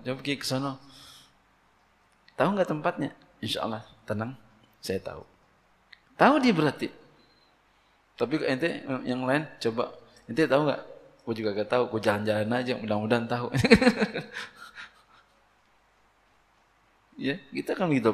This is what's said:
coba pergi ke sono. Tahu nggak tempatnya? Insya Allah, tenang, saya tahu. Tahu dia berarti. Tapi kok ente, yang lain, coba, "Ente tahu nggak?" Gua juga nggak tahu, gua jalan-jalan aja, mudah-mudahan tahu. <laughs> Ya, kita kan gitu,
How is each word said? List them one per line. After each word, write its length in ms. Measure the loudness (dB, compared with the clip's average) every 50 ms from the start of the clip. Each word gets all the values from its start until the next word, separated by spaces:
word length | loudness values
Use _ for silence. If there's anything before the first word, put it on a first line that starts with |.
| -8
coba 160 | -8 -8 -6
pergi 160 | -4 -6 -4
ke 80 | -4 -4
sono. 320 | -4 -4 -4 -4 -6 -8 -10 -16 -20 -20 -20 -20 -20 -20 -20 -20 _ _ _ _ _ _ _ _ _ _ _ _ _ _ _ _ _ _ _ _ _ _
Tahu 120 | 0 0 2
nggak 160 | 2 2 0 0
tempatnya? 480 | -2 -2 -2 -4 -2 -4 -6 -6 -8 -12 -20 _ _ _
Insya 240 | -8 -6 -4 -4 -4
Allah, 160 | -6 -6 -8 -12 -16 -20 -12 _
tenang, 320 | -6 -6 -4 -6 -6 -10 -14 -20 -20 _ _ _ _ _ _ -8
saya 160 | -6 -6 -6
tahu. 240 | -6 -10 -14 -14 -18 -20 _ _ _ _ _ _ _ _ _ _ _ _ -20 -20 _ _ _ 4
Tahu 140 | 6 6 6 6 4
dia 80 | 4
berarti. 400 | 4 4 2 0 0 -2 -6 -8 -8 -12 -20 -20 _ _ _ _ _ _ _ _ _ _ _ _ _ _ _ _ _ _ _ _ _ -4
Tapi 160 | -2 -2 -2
kok 100 | -2 0 -2
ente, 320 | -2 0 -2 -2 -4 -4 -6 -6 -6 -4 -4 -4
yang 160 | -4 -2 0
lain, 240 | 0 0 0 -2 -6 -8 -4 -4
coba, 320 | -2 -2 -2 -4 -4 -6 -14 -20 -20 -20 -18 -14 -4
"Ente 160 | 0 2 4
tahu 240 | 4 4 4 4 2
nggak?" 140 | 0 -2 -6 -12 -18 -20 -20 -20 -20 _ -6
Gua 80 | -6
juga 180 | -4 -2 -2 -2 -2
nggak 140 | -2 -2 0
tahu, 100 | 2 0 2 0
gua 120 | -2 0 2
jalan-jalan 480 | 2 2 2 2 0 0 0 0 0
aja, 200 | -2 -2 -2 -2 -4
mudah-mudahan 480 | -4 -2 -2 -2 0 0 2 2 0 0
tahu. 240 | -2 -4 -4 -4 -2
<laughs> 60 | 0 2 6 8 8 8 8 6 2 2 -2 -4 -4 -8 -10 -10 -12 -12 -14 -14 -16 -20 -20 -20 -18 -18 -20 -20 _ _ _ _ _ -20 _ _ _ _ _ _ _ _ _ _ _ _ _ _ _ _ _ _ _ _ _ _ _ _ _ _ _ _ _ _ _ _ _ _ _ _ _ _ _
Ya, 240 | -6 -4 -4 -4 -6 -8 -12 -10
kita 240 | -8 -6 -4 -4 -2
kan 80 | 0 2 2
gitu, 160 | 2 2 2